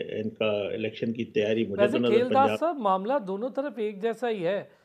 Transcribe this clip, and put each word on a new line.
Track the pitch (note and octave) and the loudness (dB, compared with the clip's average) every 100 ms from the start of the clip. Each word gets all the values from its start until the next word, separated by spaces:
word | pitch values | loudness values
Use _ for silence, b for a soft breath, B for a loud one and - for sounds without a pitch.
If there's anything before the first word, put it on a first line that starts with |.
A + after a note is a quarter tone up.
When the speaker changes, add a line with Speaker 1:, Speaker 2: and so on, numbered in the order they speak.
| - G#2 | -4 -4
Speaker 1:
इनका | A2 - G#2+ G#2 F#2+ | -6 -2 0 0 -2
इलेक्शन | G#2+ A2 - A#2 | -4 -6 -4 -4
की | A2+ | -4
तैयारी। | A2+ A2+ G#2 A2 G2+ | -2 0 2 2 0
मुझे | G3 | 4
Speaker 2:
वैसे | G#3 A#3+ | 4 4
Speaker 1:
तो | |
नज़र | A#3+ | 4
Speaker 2:
खेलदास | A3+ B3 C4 | 4 4 4
Speaker 1:
पंजाब | C#4 G#3+ | 4 2
Speaker 2:
साहब, | D#4+ D4 | -2 0
मामला | G3+ F#3+ G3+ C#4 | 0 0 0 -2
दोनों | F#3 G3 B3 | -2 -6 -4
तरफ | C#4 C#4 A3+ | -6 -6 -6
एक | G#3+ G3 | -6 -4
जैसा | A3+ A3 A#3+ | -4 -2 -4
ही | G#3+ | -2
है। | E3 G3+ - _ | -2 -2 -6 _